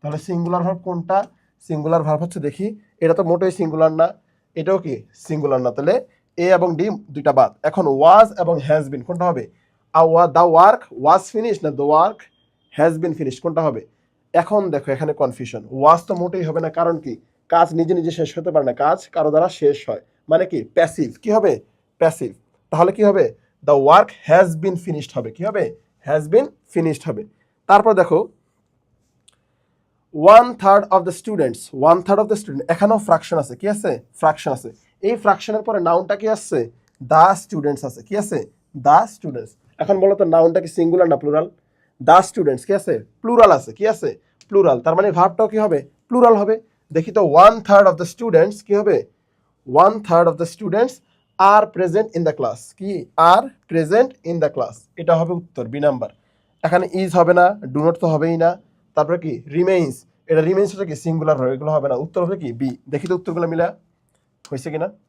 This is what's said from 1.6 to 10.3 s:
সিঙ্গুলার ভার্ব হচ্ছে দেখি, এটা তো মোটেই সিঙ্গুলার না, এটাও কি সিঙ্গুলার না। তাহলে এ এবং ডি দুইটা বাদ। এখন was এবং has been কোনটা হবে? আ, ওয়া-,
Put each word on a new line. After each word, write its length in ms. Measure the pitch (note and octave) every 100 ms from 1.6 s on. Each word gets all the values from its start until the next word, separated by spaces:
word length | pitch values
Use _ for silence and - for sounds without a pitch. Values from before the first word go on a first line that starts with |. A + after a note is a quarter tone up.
| _
সিঙ্গুলার 360 | D#3 D3+ E3 D#3
ভার্ব 120 | D3+
হচ্ছে 160 | E3+ F3 C#3+
দেখি, 200 | C#3+ G3+ G#3+ _ _
এটা 100 | E3 E3
তো 40 | F3
মোটেই 200 | E3+ F#3 F3+
সিঙ্গুলার 320 | E3 D#3 D#3+ D#3+
না, 60 | E3+ - _ _ _ -
এটাও 200 | D#3+ F#3+ F3
কি 100 | A#2 - _ -
সিঙ্গুলার 360 | D#3 C#3+ C3 B2+
না। 60 | B2
তাহলে 200 | D3 - - _ _ -
এ 100 | F3 F#3
এবং 120 | F3+ D#3+
ডি 60 | G3+ G#3+ - C#3+
দুইটা 180 | D3 C3
বাদ। 120 | B2 _ D3+
এখন 160 | F3 D#3+ C3+
was 240 | D#3 G3 A3 G#3
এবং 120 | E3+ E3+ C3+
has 160 | D#3 C#3
been 120 | C3+ A#2+
কোনটা 180 | F3 F3+
হবে? 140 | C#3 G#2+ _ _ _ _ D#3+
আ, 20 | D#3+
ওয়া-, 220 | E3 F3